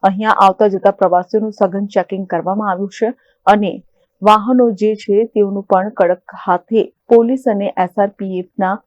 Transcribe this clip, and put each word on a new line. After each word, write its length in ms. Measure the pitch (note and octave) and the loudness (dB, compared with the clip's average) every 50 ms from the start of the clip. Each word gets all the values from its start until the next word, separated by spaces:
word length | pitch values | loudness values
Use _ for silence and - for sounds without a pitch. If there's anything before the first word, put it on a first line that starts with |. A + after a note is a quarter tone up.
| - | 0
અહીંયા 340 | G3 F#3+ F#3+ G#3+ A3 G#3+ - G3 | -2 -2 0 0 0 2 4 4
આવતા 240 | F#3+ F#3+ _ G#3+ G#3 F#3+ | 2 4 _ 0 0 0
જતા 200 | F#3+ - G3+ G3 - | 2 0 0 0 2
પ્રવાસીઓનું 560 | G3+ F#3 F3 F3+ F3+ _ - G#3+ G#3+ A3 G#3 - | 0 2 2 0 -2 _ -4 -4 -4 -4 -2 -2
સઘન 280 | G#3 F#3+ F3 G3 G3+ G3+ - | -2 -2 -2 -4 -8 -4 -2
ચેકિંગ 320 | G#3 F3+ _ G3+ F#3+ G3 F#3 - | -4 -4 _ -6 -10 -8 -6 -6
કરવામાં 380 | E3+ D#3+ F3 F#3+ G#3 G#3+ G#3 F#3 | -6 -4 -4 -4 -4 -4 -4 -4
આવ્યું 200 | F3+ G3 G3+ - - | -4 -6 -10 -6 -4
છે 160 | A#3 G#3+ B3+ _ _ _ _ _ _ | -4 -4 -4 _ _ _ _ _ _
અને 260 | - G3+ G#3+ G3+ F#3+ - - - _ _ _ _ _ _ _ F#3+ | 2 2 2 2 -4 -6 -10 -16 _ _ _ _ _ _ _ 2
વાહનો 460 | G#3 G#3+ G#3+ G3+ A#3 C4 B3 B3 A#3 A3 F#3 G#3+ | 4 4 4 2 0 2 2 2 2 2 0 -2
જે 100 | G#3+ G#3+ | -2 -2
છે, 280 | G#3 - - G3+ G3+ A3+ A3+ _ | -4 -4 0 0 0 0 0 _
તેઓનું 360 | G#3+ G#3 G3 G3 G3+ G3 _ | 0 0 0 0 -8 -2 _
પણ 260 | G3+ F#3 F#3+ G#3+ G#3+ - | 0 0 0 -2 -2 0
કડક 460 | F#3 F3 F3+ F3+ _ - - F#3 - | 0 0 0 -2 _ -20 -20 -12 -4
હાથે 420 | - F3+ F3+ _ _ A3+ A3 G3+ - _ _ _ _ | -2 -2 -2 _ _ -2 -2 -2 -2 _ _ _ _
પોલીસ 420 | A#3+ A#3 A#3 A#3 C4 C4 C4 B3+ G#3+ | 4 4 4 2 -2 -2 -2 -2 -2
અને 100 | G3+ G3 G3+ - | -2 -4 -6 -4
એસ 220 | - F#3 F3+ _ - | -4 -4 -4 _ -2
આર 120 | G3+ G3+ G3+ _ | -2 -2 -2 _
પી 260 | G3+ F#3+ F#3+ F3+ F3+ | -10 -8 -6 -8 -8
એફ 80 | F#3 _ - G3 | _ _ -4 -4
ના 120 | F#3 G3 G#3 _ | -4 -4 -6 _